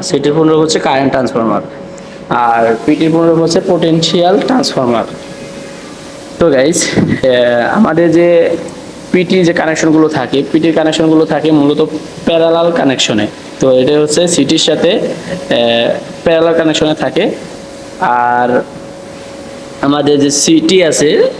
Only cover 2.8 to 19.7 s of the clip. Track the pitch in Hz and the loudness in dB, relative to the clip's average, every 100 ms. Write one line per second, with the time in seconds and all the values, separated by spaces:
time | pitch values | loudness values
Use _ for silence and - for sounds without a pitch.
2.8 | - 147 160 160 165 165 165 190 - 175 | 0 2 2 2 4 2 2 0 0 0
3.8 | 165 165 160 185 175 202 - 262 185 - | 2 0 0 2 2 2 2 0 -2 -2
4.8 | 123 113 101 - - - - - - - | 0 0 -2 -10 -14 -14 -14 -14 -16 -16
5.8 | - - - - - - 170 135 139 175 | -16 -18 -18 -18 -10 0 2 4 2 0
6.8 | - - - 127 131 123 123 120 120 160 | -2 0 0 0 2 2 2 2 0 2
7.8 | 220 160 170 170 175 170 165 170 - - | 2 2 2 4 4 4 2 0 -6 -14
8.8 | - - - 180 175 190 175 170 160 156 | -16 -18 -2 0 2 2 2 2 0 0
9.8 | 160 156 156 151 123 139 143 160 165 156 | 2 4 2 0 -2 -2 -2 -2 0 0
10.8 | 160 156 160 160 156 151 151 151 143 147 | 0 0 2 2 2 0 2 2 2 2
11.8 | 156 - - - - 165 165 165 170 165 | -2 -4 -10 -8 -2 2 2 2 2 0
12.8 | 143 120 - 113 104 - - - 135 127 | 0 0 -2 -2 -2 -6 -16 -2 2 4
13.8 | 131 147 151 160 175 175 139 160 - 156 | 4 2 2 0 0 2 2 2 0 0
14.8 | 165 208 - - - - - 127 117 117 | 2 0 -2 -8 -10 -8 -4 0 2 2
15.8 | 120 - - - - 165 165 165 160 151 | 0 -2 -8 -4 0 2 2 2 2 2
16.8 | 156 151 139 160 214 - - - - - | 0 0 -2 -2 -2 -4 -12 -16 -16 -16
17.8 | - - 185 120 120 123 123 123 - - | -16 -6 -2 0 2 2 2 0 -2 -10
18.8 | - - - - - - - - - | -16 -16 -16 -16 -16 -16 -16 -16 -16